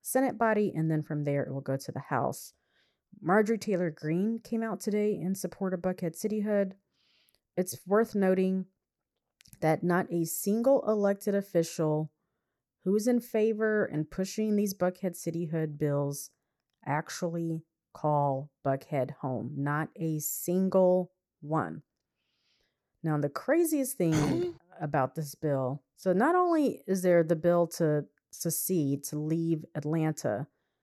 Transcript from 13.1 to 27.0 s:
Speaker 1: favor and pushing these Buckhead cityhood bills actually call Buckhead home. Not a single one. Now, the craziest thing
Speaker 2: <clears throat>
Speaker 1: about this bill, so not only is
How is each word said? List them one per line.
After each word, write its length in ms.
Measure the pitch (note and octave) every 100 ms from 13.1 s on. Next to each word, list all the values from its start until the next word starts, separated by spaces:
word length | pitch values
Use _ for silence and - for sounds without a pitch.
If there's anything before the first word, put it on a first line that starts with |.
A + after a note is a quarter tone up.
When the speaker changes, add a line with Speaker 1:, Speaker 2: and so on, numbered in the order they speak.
| B3
Speaker 1:
favor 640 | A#3+ A3+ A3 G#3+ A3 G#3+
and 260 | - D3+ D#3
pushing 460 | - F#3+ - G#3+ G#3
these 160 | G#3
Buckhead 400 | F#3+ F3+ F#3 F#3+
cityhood 640 | F3 E3+ E3 E3+ D#3+ D#3 D3
bills 540 | D3+ C#3+ C#3+ C#3 - _ _ _ _ _ -
actually 760 | D3 D#3 - F3 E3+ E3 D#3+ - _ _
call 580 | - D#3 D3 C#3+ C3+ D3 _
Buckhead 460 | - C3+ - C#3+ C3 C#3
home. 320 | C3+ B2 -
Not 340 | C#3+ C#3 D3 D#3 -
a 220 | D#3+ D#3
single 880 | - - - F3+ F#3+ F#3+ F#3 F3+ F3+ _ _ _
one. 400 | D3 D#3 F2 D3+ - _ _ _ _ _ _ _ _ _ _ _
Now, 160 | D#3+ D3+
the 100 | C#3+
craziest 680 | - - E4 E4 D4+ B3+ -
thing 560 | E3+ D#3 D3 E4+ F4+ E4+ _
Speaker 2:
<clears throat> 120 | -
Speaker 1:
about 340 | D3+ D3 C3
this 200 | - D3
bill, 480 | - D#3 C3+ B2+ D3 _ _
so 180 | F#3+
not 200 | F#3 C4+
only 480 | F4+ F4+ E4 C#4 - -
is 160 | F#3+